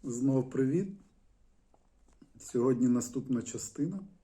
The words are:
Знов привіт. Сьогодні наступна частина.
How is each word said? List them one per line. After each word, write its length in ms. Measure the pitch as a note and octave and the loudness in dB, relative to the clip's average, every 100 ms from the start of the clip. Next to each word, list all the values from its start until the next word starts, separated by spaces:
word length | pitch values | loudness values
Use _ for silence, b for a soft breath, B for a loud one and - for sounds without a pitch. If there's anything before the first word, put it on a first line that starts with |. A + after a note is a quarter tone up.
| C#3 | -6
Знов 420 | A#2+ C3+ C3+ B2+ | -2 2 2 0
привіт. 380 | C3 C3 D#3+ G3 - - _ _ _ _ _ _ _ _ _ - _ - - | 0 2 2 -2 -8 -20 _ _ _ _ _ _ _ _ _ -20 _ -20 -20
Сьогодні 480 | - B2 B2 B2 B2 | -4 2 2 4 4
наступна 540 | A#2+ - C3 - B2 | 4 2 -6 -2 -2
частина. 580 | A2+ A2+ - - D#3 G3 - - | -2 -10 -10 -4 -4 -4 -12 -20